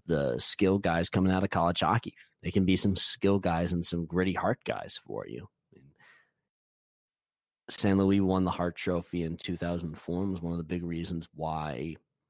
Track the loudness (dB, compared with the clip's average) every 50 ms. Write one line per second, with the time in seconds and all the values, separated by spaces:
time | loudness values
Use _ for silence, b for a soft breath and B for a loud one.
0 | -4 -2 0 0 0 0 0 0 0 0 2 2 4 4 4 4 2 2 0 2
1 | 0 0 2 2 4 4 4 2 2 0 0 2 2 2 2 2 2 2 2 2
2 | 0 -4 -14 B B B B B -6 -2 0 2 4 4 4 4 4 2 2 2
3 | 2 2 2 2 2 2 2 4 2 2 0 2 0 0 0 -2 -2 -2 -2 -2
4 | -2 -2 0 0 0 0 0 0 0 0 -2 -2 -2 -6 -6 -6 -4 -6 -8 -8
5 | -8 -8 -10 -10 -8 -8 -10 -12 -12 -16 _ _ _ _ _ -20 -20 -20 _ b
6 | b b b b b b b b b b _ _ _ _ _ _ _ _ _ _
7 | _ _ _ _ _ _ _ _ _ _ _ _ _ -6 -4 0 2 4 4 6
8 | 6 6 4 4 4 4 2 2 2 0 0 -2 -4 -4 -4 -4 -4 -2 -2 -2
9 | -2 -4 -4 -4 -4 -4 -6 -6 -6 -6 -6 -4 -4 -4 -4 -4 -6 -8 -10 -10
10 | -8 -6 -4 -2 -2 -2 -4 -4 -4 -6 -4 -6 -6 -6 -6 -6 -6 -6 -6 -6
11 | -6 -6 -6 -8 -8 -10 _ -8 -6 -6 -4 -4 -6 -6 -6 -6 -6 -8 -8 -12
12 | _ _ _ _ _ _